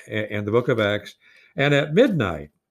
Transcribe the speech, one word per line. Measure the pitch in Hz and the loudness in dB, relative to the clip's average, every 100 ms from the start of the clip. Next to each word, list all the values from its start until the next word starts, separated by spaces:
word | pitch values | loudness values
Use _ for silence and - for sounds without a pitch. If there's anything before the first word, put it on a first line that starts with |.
| - | -10
in | 110 107 104 | -6 -4 -4
the | 104 | 0
book | 113 123 | 0 2
of | 113 | 0
Acts. | 104 104 - - _ _ _ | 0 -2 -6 -20 _ _ _
"And | - 143 | -2 2
at | 143 151 | 2 2
midnight, | 156 269 175 101 78 76 _ _ | 2 4 2 -2 -4 -10 _ _